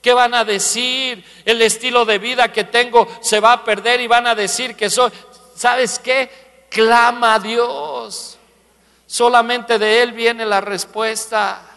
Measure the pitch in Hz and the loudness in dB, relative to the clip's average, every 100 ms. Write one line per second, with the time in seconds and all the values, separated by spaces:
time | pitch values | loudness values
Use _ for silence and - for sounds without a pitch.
0 | 247 247 240 240 214 196 - 220 247 254 | 4 4 4 0 -2 -2 -2 -4 -4 -4
1 | 262 226 - - - 233 226 220 254 247 | -6 -8 -16 -10 -2 2 2 0 0 0
2 | 226 208 220 254 233 - 202 233 247 233 | 2 0 -2 0 0 0 -2 0 4 2
3 | 208 - - 214 214 240 - 208 214 247 | 2 -4 -2 2 4 2 0 -2 0 -2
4 | 240 240 240 220 196 - 254 202 208 240 | 2 2 2 -2 -2 -4 -8 -6 -4 0
5 | 247 - - - _ - 240 247 247 - | 0 -2 -20 -20 _ -4 -2 0 -2 -4
6 | 247 262 254 - _ _ _ 214 226 233 | -2 -2 -2 -10 _ _ _ 0 4 4
7 | 233 240 240 220 202 233 240 - 151 - | 4 2 2 2 0 -2 -2 -4 -8 -10
8 | 226 - - - _ _ _ _ _ _ | -10 -14 -16 -20 _ _ _ _ _ _
9 | _ - 240 240 226 247 - 226 214 226 | _ 0 2 4 2 -4 -2 0 2 2
10 | 240 220 233 233 220 196 202 190 - 214 | 2 0 -2 -2 -2 -2 -2 -8 -8 -6
11 | 220 220 - 220 202 185 185 | -6 -6 -6 -4 -4 -6 -16